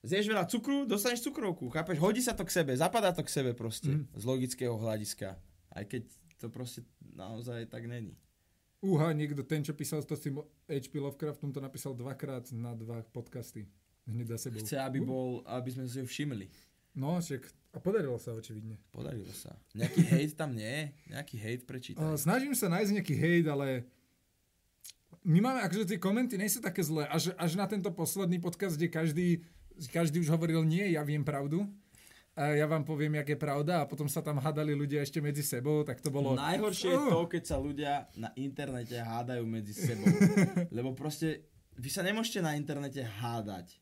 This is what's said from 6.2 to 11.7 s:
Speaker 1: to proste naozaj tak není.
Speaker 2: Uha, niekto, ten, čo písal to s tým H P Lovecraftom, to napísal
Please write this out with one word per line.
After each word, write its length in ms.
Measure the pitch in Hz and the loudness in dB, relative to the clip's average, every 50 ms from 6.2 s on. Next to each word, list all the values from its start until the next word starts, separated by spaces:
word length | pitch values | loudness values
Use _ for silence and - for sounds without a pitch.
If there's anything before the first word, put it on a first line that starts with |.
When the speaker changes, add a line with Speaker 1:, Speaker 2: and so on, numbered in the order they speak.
| _ - - | _ -20 -20
Speaker 1:
to 120 | _ - 117 | _ -14 -12
proste 360 | 110 117 127 123 - - 120 _ _ _ - - | -10 -10 -10 -10 -10 -14 -16 _ _ _ -20 -20
naozaj 560 | - - 95 95 113 110 120 127 120 117 117 117 | -16 -14 -12 -10 -10 -10 -8 -8 -8 -8 -10 -10
tak 200 | - 113 117 117 | -10 -10 -10 -8
není. 320 | 120 120 113 92 - - _ _ _ _ _ _ _ _ _ _ _ _ | -8 -8 -10 -10 -12 -18 _ _ _ _ _ _ _ _ _ _ _ _
Speaker 2:
Uha, 320 | - 196 185 147 156 170 | 0 2 4 4 4 4
niekto, 320 | 160 147 151 147 147 143 131 | 2 0 0 -2 -2 -4 -4
ten, 160 | - 151 156 | -2 -2 -2
čo 160 | 143 - 151 | -2 -4 -4
písal 240 | 147 151 131 - 151 | -4 -4 -4 -4 -4
to 140 | 135 - 156 | -4 -4 -6
s 80 | - - | -6 -4
tým 160 | 151 135 143 151 - _ _ _ | -6 -6 -6 -8 -12 _ _ _
H 240 | - 156 139 127 - | -6 -6 -4 -4 -4
P 80 | - | -6
Lovecraftom, 560 | 151 139 143 139 143 160 151 147 - - 143 | -4 -4 -4 -6 -4 -6 -6 -6 -4 -6 -6
to 80 | 131 143 | -6 -6
napísal 320 | 135 135 | -8 -8